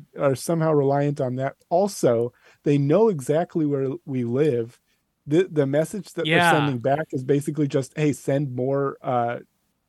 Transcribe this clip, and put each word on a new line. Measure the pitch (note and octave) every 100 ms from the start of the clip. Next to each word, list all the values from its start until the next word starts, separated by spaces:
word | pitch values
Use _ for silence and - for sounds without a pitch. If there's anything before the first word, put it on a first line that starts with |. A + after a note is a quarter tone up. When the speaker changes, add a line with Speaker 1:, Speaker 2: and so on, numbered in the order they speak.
| - -
Speaker 1:
are | C#3+ C3
somehow | - E3+ D#3+
reliant | D3+ C#3 C#3+ C#3+ D3
on | C3 B2+
that. | C3+ - -
Also, | F3 G3+ - C#3+ A#2 A#2+ _ _ _
they | D#3+ C#3+
know | C#3+ F3 A3+
exactly | D#3+ B2+ D3+ F3 E3+ D3+
where | C#3 C3+ C#3 -
we | C3
live. | A#2 B2 D#3 A#2+ A#2 _ _ _ _ _ -
The, | D#3 F#3
the | D3+ C3+
message | C#3+ D#3+ G#3+ -
that | - D#3
Speaker 2:
Yeah. | E3+ E3+
Speaker 1:
they're | D3
sending | C#3+ B2
back | C3 C#3+ D#3+
is | C#3 B2+
basically | C#3+ D3 D3+ C#3
just, | C#3+ B2+ -
"Hey, | D3+
send | B2 - C#3 C#3+ B2
more, | B2+ C#3 C#3 -
uh, | - B2 A#2 A#2+ - _ _ _